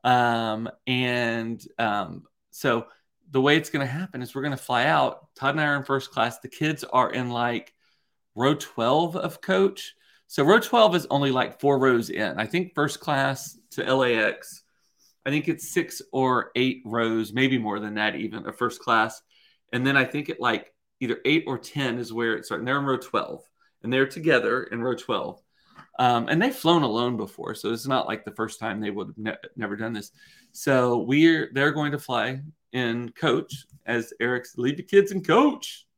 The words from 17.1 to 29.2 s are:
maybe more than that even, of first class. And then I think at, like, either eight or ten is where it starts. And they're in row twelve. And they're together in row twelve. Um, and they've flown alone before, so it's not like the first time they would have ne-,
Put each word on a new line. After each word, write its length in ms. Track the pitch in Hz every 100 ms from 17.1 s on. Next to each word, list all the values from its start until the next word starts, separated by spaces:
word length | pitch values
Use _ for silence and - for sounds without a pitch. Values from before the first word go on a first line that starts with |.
| 113 104
maybe 240 | 113 131 127
more 220 | 107 104
than 160 | 104 104
that 200 | 107 -
even, 300 | 107 110 -
of 100 | -
first 240 | 123 -
class. 400 | - 113 113 - _ _ _ _ _
And 120 | 123 131
then 120 | 139
I 80 | 123
think 240 | 147 143
at, 100 | -
like, 320 | 120 110 - _ _ _
either 200 | 123 - 123
eight 200 | 160 156
or 100 | 123
ten 400 | - 147 131 120
is 160 | 113
where 240 | 113 117 110
it 80 | -
starts. 140 | -
And 80 | 123
they're 100 | 139
in 80 | 139
row 120 | 127
twelve. 460 | - 107 - - - _ _ _
And 100 | 113
they're 140 | 131 135
together 600 | 165 160 127 107 127 -
in 180 | 117
row 100 | 123
twelve. 480 | 120 - 101 76 - _ _ _ - - -
Um, 300 | 123 120 -
and 120 | 160
they've 160 | 247 -
flown 280 | 160 170
alone 340 | 131 110 123 117
before, 380 | 98 - - 107
so 160 | 104
it's 160 | 117 131
not 180 | 131 -
like 200 | 107 -
the 100 | -
first 240 | 113 -
time 220 | 113 104
they 100 | 107
would 160 | 101 98
have 100 |
ne-, 320 | -